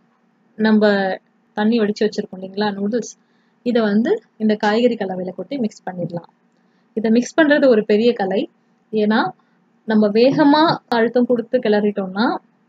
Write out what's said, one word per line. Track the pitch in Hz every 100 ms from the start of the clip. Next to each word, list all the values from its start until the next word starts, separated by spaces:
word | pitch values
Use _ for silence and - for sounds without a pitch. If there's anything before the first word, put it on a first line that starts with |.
| _ _ _ _ _ -
நம்ம | 214 214 208 202 190 - _ _ _ -
தண்ணி | 214 233
வடிச்சு | 208 208 208
வச்சிருக்கோம் | 214 202 185
இல்லைங்களா | 190 190 208 196
நூடுல்ஸ், | 202 233 214 - _ _ _ _ 247
இதை | 233 214
வந்து | 208 269 453 _ -
இந்த | 214 208
காய்கறி | 208 220 240 233
கலவையில | 190 185 185 185
கொட்டி | 180 285 214
மிக்ஸ் | - -
பண்ணிடலாம். | 180 165 170 - _ _ _ _ _ _ -
இதை | 220 233
மிக்ஸ் | 247 -
பண்றது | 302 294 277
ஒரு | 214 208
பெரிய | 208 240 233
கலை. | 196 196 320 _ _ _ _ 214
ஏன்னா | 208 226 370 - _ _ _ _ -
நம்ம | 214 208 214
வேகமா | 254 269 285 302 320 - - 233
அழுத்தம் | 233 247 240
கொடுத்து | 240 220 254 226
கிளறிட்டோம்னா | 208 208 208 185 190 262 370 _ _